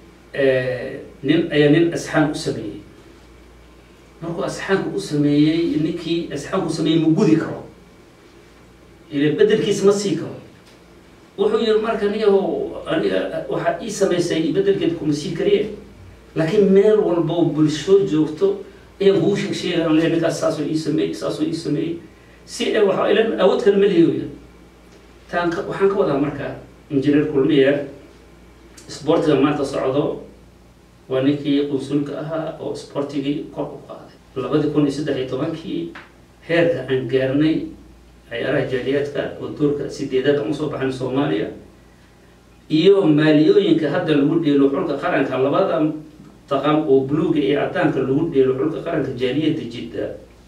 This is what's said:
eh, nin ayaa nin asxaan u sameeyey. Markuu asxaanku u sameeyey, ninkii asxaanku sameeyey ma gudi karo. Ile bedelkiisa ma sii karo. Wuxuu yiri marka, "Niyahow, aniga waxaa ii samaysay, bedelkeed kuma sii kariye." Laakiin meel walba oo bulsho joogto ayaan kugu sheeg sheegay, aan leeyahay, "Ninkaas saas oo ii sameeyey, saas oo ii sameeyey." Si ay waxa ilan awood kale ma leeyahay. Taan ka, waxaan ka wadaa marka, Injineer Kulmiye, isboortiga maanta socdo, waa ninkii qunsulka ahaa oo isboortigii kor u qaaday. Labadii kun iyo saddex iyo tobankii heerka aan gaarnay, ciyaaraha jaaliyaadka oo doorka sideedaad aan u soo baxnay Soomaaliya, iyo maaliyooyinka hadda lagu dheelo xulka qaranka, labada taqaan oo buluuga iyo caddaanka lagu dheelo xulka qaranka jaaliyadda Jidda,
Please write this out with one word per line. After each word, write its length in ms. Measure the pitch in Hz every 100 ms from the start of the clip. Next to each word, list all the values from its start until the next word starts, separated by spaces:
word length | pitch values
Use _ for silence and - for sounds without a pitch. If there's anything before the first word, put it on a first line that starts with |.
| - - -
eh, 680 | 147 135 131 127 - - - - -
nin 280 | 135 165 -
ayaa 180 | 147 147
nin 240 | 170 170
asxaan 380 | 127 - 160 147
u 40 | -
sameeyey. 440 | - - - - - - - - - - - - - - - - - -
Markuu 220 | 85 -
asxaanku 520 | - - - 98 - -
u 40 |
sameeyey, 760 | - 147 147 147 156 165 165 151
ninkii 460 | 175 175 160 170 156
asxaanku 360 | 147 - 190 165
sameeyey 300 | 156 160 160
ma 60 | 160
gudi 260 | 151 - -
karo. 280 | - - - - - - - - - - - - - - - - -
Ile 240 | 139 151 151
bedelkiisa 500 | 208 - 208 - 196
ma 60 |
sii 240 | 202 190 -
karo. 200 | 131 - - - - - - - - - - -
Wuxuu 220 | 214 226
yiri 200 | 220 214
marka, 240 | 226 220 202
"Niyahow, 800 | 214 208 196 170 - - - -
aniga 580 | - 95 - - - -
waxaa 300 | 151 170 -
ii 60 | -
samaysay, 600 | - 185 175 - 160 143
bedelkeed 420 | 185 196 170 165 -
kuma 160 | 156
sii 200 | 139 190 -
kariye." 340 | 202 202 - - - - - - - 156
Laakiin 360 | 160 208 190
meel 280 | 196 214 214
walba 340 | 170 165 151
oo 120 | 170 147
bulsho 540 | 143 151 - 190 196 170
joogto 560 | 156 139 - 196 202 - - - -
ayaan 180 | 196 165
kugu 160 | 202 202
sheeg 160 | 170
sheegay, 280 | - 180 165
aan 120 | 160 156
leeyahay, 160 | 165 165
"Ninkaas 240 | 139 -
saas 200 | 160 147
oo 40 | -
ii 100 | 156
sameeyey, 360 | 147 156 165
saas 260 | - - -
oo 40 | 156
ii 80 |
sameeyey." 460 | - 139 147 - - - - - - -
Si 300 | - - 220
ay 80 |
waxa 280 | 196 - -
ilan 280 | 208 226 -
awood 240 | 190 -
kale 120 | 202 196
ma 80 | 196
leeyahay. 420 | 170 147 - - - - - - - - - - - -
Taan 200 | 175 170
ka, 100 | 190 -
waxaan 220 | - 196
ka 60 | 196
wadaa 220 | 170 135
marka, 360 | 147 - - - - - -
Injineer 340 | 139 143 143 143
Kulmiye, 560 | 135 156 143 135 156 - - - - - - - - - - -
isboortiga 480 | - 143 165 151 131
maanta 300 | 147 147 139
socdo, 560 | - 131 143 - - - - - - - _ _ _ -
waa 120 | 131
ninkii 460 | 139 147 147 143 143
qunsulka 520 | 131 - 147 135 156
ahaa 380 | 151 160 - -
oo 140 | 135
isboortigii 720 | - - 147 139 147 135 156 -
kor 140 | - -
u 60 | - -
qaaday. 260 | - - - - 131
Labadii 360 | - 151 147
kun 120 | 147 139
iyo 60 |
saddex 260 | - 147 127
iyo 100 | -
tobankii 600 | 131 156 160 - 170 - - - - - _ -
heerka 380 | 170 170 - -
aan 180 | 131 127
gaarnay, 580 | 131 131 143 156 - - - - - - - -
ciyaaraha 380 | - 143 147 127
jaaliyaadka 520 | 127 131 143 - - - -
oo 80 | 127 -
doorka 320 | 147 - -
sideedaad 500 | - 135 131 139 143
aan 100 | 156
u 20 |
soo 160 | 151 143
baxnay 220 | 127 131
Soomaaliya, 560 | 127 127 135 151 - - - - - - _ - _ - - _ - -
iyo 320 | 156 185 196
maaliyooyinka 880 | 160 - 156 147 156 - 165 160 147
hadda 240 | - 156 147
lagu 240 | 147 165
dheelo 260 | 147 139 135
xulka 280 | 139 - 139
qaranka, 360 | 175 160 131 131
labada 440 | 139 175 - - 156 - - - - - -
taqaan 380 | 139 147 151 139
oo 120 | 135
buluuga 380 | 131 151 - 147
iyo 200 | 143 143
caddaanka 400 | - 185 156 135
lagu 300 | 127 143 170
dheelo 240 | 135 127
xulka 260 | 127 156 - 165
qaranka 240 | 160 131 120
jaaliyadda 460 | 127 143 156 127 117
Jidda, 320 | 120 - - - - - -